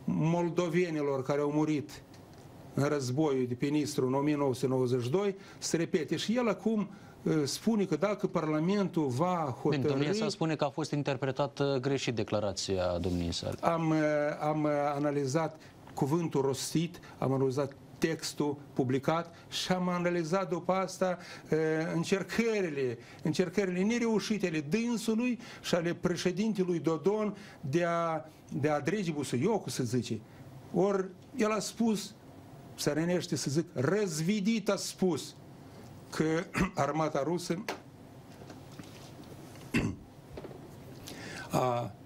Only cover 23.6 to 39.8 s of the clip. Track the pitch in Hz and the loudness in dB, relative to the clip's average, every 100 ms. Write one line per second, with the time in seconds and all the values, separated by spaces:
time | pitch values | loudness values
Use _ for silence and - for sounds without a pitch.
23.6 | 190 180 196 233 233 220 - 214 175 160 | 0 2 2 4 4 2 2 0 0 0
24.6 | 143 202 233 233 - 220 247 233 - - | 0 0 2 0 0 2 2 0 -6 -12
25.6 | - 180 160 127 180 175 185 170 220 202 | 0 0 2 0 0 0 0 2 0 2
26.6 | 185 170 143 160 147 214 214 202 - - | 2 2 2 2 2 2 0 -4 -14 -10
27.6 | 143 156 170 170 170 160 156 - - 165 | 0 2 2 2 2 -2 -4 -16 -8 0
28.6 | 143 147 139 208 175 147 139 123 165 214 | 2 2 2 0 0 -2 0 0 2 2
29.6 | - - 123 123 110 110 - - - - | -2 -4 0 0 0 -6 -8 -18 -18 -18
30.6 | - - 190 196 190 - - 262 214 214 | -4 2 4 4 0 -6 -14 0 2 2
31.6 | - - 226 208 - - - - - - | -2 0 2 2 -2 -14 -20 -20 -18 -18
32.6 | - - - 147 170 180 135 143 - 139 | -18 -2 0 2 2 0 0 -2 0 0
33.6 | - - 127 196 202 151 160 214 190 226 | -2 0 2 2 0 0 2 2 4 2
34.6 | - 196 - - 185 147 - - - - | 2 -2 -2 0 2 2 -2 -14 -20 -20
35.6 | - - - - - - 156 160 185 - | -18 -18 -18 -18 -12 -2 2 2 0 0
36.6 | 185 - 139 147 156 143 139 175 - 170 | 0 2 0 2 0 0 0 -2 -2 -4
37.6 | - - - - - - - - - - | -4 -10 -12 -20 -20 -18 -18 -18 -16 -16
38.6 | - - - - - - - - - - | -16 -16 -16 -16 -18 -18 -16 -16 -16 -16
39.6 | - - | -4 -2